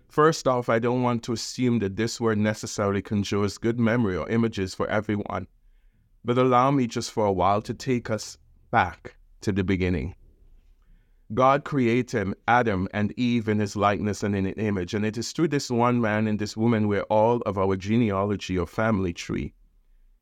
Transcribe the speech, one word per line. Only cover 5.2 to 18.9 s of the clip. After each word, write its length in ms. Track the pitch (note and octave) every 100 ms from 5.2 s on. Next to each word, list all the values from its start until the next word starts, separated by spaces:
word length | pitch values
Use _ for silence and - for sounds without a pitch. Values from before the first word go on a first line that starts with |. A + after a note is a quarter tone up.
| - G2+ F#2+ _ _ _ _ _ _ _
but 120 | - B2
allow 360 | C3 B2 C3
me 160 | C#3+ A#2
just 240 | A#2+ -
for 140 | - G#2
a 60 |
while 300 | F#2 F#2 G#2
to 120 | A2
take 360 | A2 C3+ B2 -
us 260 | G#2+ - - _ _ -
back 440 | A#2 F2+ - - - - -
to 100 | -
the 100 | F#2+
beginning. 540 | F#2 F#2+ F2+ F2 E2 - - _ - - _ _ _ - _ _ -
God 300 | A2 C3 C#3+
created 680 | - C#3+ A#2 B2 A#2+ A#2+ G2 - -
Adam 400 | A#2+ A2+ F#2+ F#2+
and 200 | G#2 G#2 -
Eve 320 | B2 A#2+ G#2+
in 100 | G#2
his 160 | G2+
likeness 480 | G#2 G2+ G2 G#2 G2
and 140 | G#2 G2+
in 80 |
his 100 | F#2+ -
image, 360 | G#2+ G2 F2
and 100 | G#2+
it 140 | G#2+ A2+
is 140 | A2+
through 160 | - D#3+
this 200 | C#3+ -
one 320 | A#2+ A#2+ B2
man 280 | A2 G#2+ A2
and 100 | G#2
this 180 | G#2 A2
woman 300 | A2+ A2 G#2
where 160 | G2
all 340 | - G#2+ A2+ A#2+ G#2+
of 120 | G2
our 160 | F#2+
genealogy 840 | F#2+ F#2+ A#2 A2+ F#2+ G#2 G2 - F2+
or 80 |
family 480 | F2 - A2+